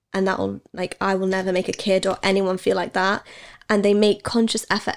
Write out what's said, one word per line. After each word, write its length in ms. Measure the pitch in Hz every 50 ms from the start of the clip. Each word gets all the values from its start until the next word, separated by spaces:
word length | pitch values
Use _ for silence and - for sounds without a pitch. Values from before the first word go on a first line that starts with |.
| _ _
and 140 | - 196 190
that 120 | 190 190 -
will, 220 | 196 196 196 - - _
like, 240 | - 185 185 180 - -
I 140 | 190 196 190
will 120 | 185 190
never 260 | 190 185 190 185 190
make 160 | 180 185 185 -
a 40 |
kid 340 | 185 - - 208 190 190 185
or 120 | 196 185 -
anyone 360 | - 196 190 196 196 185 190 185
feel 180 | - 190 190
like 160 | 185 175 - -
that." 300 | 190 185 190 208 - - - - - - - - - - -
And 160 | 214 208 196
they 100 | 202 202
make 280 | 208 214 208 202 208
conscious 420 | - - - 233 226 220 - 220 - -
effort 260 | - 208 - - -